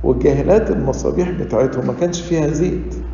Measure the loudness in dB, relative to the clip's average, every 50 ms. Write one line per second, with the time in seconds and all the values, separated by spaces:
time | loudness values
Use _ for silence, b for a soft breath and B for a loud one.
0 | 2 2 0 4 4 2 2 2 4 4 4 4 4 2 0 0 0 -2 -2 -2
1 | -2 -2 0 0 0 0 -2 -4 -4 0 2 2 2 2 0 -2 -2 -2 -2 0
2 | -2 -2 -2 -6 -4 -2 -2 0 0 0 0 0 0 0 -2 -4 -6 -6 -8 -8
3 | -8 -10